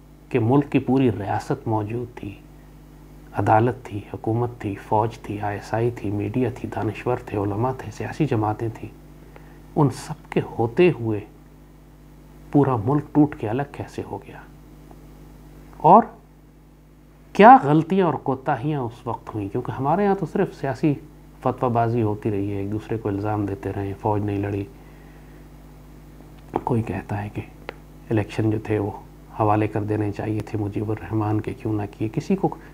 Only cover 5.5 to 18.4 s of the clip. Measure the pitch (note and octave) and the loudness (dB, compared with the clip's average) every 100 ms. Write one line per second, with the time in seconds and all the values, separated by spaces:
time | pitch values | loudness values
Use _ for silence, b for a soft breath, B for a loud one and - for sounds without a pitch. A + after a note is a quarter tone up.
5.5 | G2+ - A2 A#2+ A#2 G2+ G#2 G#2 B2+ A#2+ | -6 -4 -2 -2 -2 -4 -4 -2 -2 -2
6.5 | - A2 G#2+ G#2 G2+ - B2 - G#2+ G2+ | -4 -8 -4 -4 -4 -4 -4 -4 -4 -2
7.5 | G2+ B2+ C3+ - - A2 - D3+ A#2 G#2+ | 0 -2 -4 -10 -10 -8 -2 0 2 0
8.5 | G#2+ A#2 - A2 - - - B B B | -2 -6 -8 -14 -16 -20 -20 B B B
9.5 | B - - C#3+ - - D#3 - F3+ - | B -6 2 2 0 -10 -14 -4 -4 -2
10.5 | - A#2 A#2 F3+ B2 A2+ G#2 - - - | -2 0 4 4 4 -2 -4 -6 -18 -20
11.5 | - - - - - - - - - - | -20 -20 -20 -20 -20 -20 -20 -20 -20 0
12.5 | D3 C3+ B2 A2 D3 D3 D3 D3 - G#2+ | 4 4 2 2 0 2 4 4 2 -4
13.5 | A#2 C#3 - G#2 - - G2 - - - | -4 -6 -8 -10 -10 -10 -10 -12 -18 -20
14.5 | - - - - - - - - - - | -20 -20 -20 -20 -20 -20 -20 -20 -20 -20
15.5 | - - - D#3 G3+ - - - - - | -20 -20 2 8 8 6 -4 -20 -20 -20
16.5 | - - - - - - - - - G#3+ | -20 -20 -20 -20 -20 -20 -20 -2 10 12
17.5 | C4 C#3 D#3 D#3 F#3+ F3 - - B2+ | 12 10 4 4 2 0 0 -2 -2